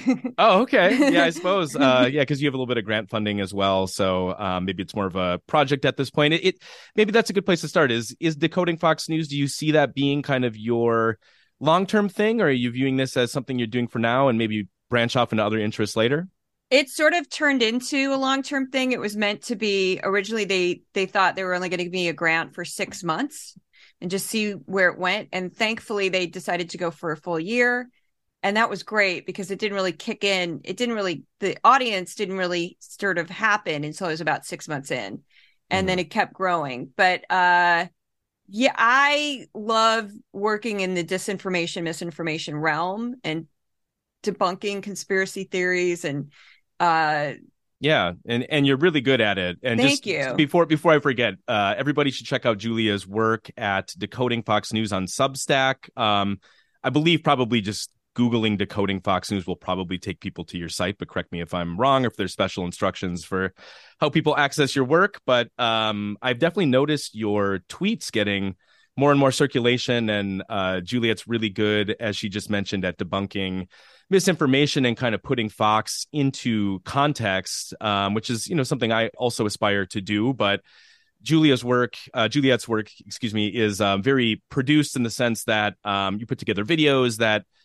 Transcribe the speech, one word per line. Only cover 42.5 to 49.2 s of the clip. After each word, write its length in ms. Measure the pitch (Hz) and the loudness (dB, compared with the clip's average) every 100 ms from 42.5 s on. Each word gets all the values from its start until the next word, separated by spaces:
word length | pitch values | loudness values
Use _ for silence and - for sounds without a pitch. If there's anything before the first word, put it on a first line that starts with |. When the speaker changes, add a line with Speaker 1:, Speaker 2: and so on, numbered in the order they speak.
| 147 | -4
Speaker 1:
realm 580 | 156 151 175 202 240 247 | -2 0 -2 -4 -8 -8
and 220 | 151 160 156 _ _ _ _ _ _ _ | -6 -6 -8 _ _ _ _ _ _ _
debunking 600 | - 190 190 190 208 202 | -6 -2 -2 -2 -6 -8
conspiracy 600 | 202 185 - 190 190 - | -8 -10 -4 -2 -2 -6
theories 600 | 190 190 180 180 180 170 | -6 -2 0 0 0 -2
and, 260 | 165 143 143 - - _ _ - | -4 -6 -8 -14 -20 _ _ -2
uh, 540 | 175 160 156 151 147 123 - _ _ _ | 2 2 2 0 -2 -6 -14 _ _ _
Speaker 2:
Yeah, 320 | 139 151 90 87 - | 2 4 2 -2 -4
and, 180 | 117 127 | -2 0
and 160 | 151 139 | 2 4
you're 100 | 135 | 4
really 240 | 175 151 | 4 2
good 220 | 123 131 | 4 4